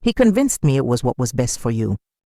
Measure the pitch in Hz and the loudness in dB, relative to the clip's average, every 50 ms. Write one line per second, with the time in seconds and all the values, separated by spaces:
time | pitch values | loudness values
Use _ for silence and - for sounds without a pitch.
0 | - 240 226 - 254 226 196 226 277 277 - - - 254 135 135 135 - 123 117 | 0 -2 2 4 4 4 4 4 2 0 -2 0 0 0 2 2 2 0 0 0
1 | - 123 120 - 131 117 - 127 127 120 - - - 123 117 110 110 104 101 101 | 0 -2 -2 -2 -4 -4 -2 -2 -2 -2 -4 -4 -4 -4 -2 -2 -2 -2 -4 -6
2 | _ _ _ _ _ | _ _ _ _ _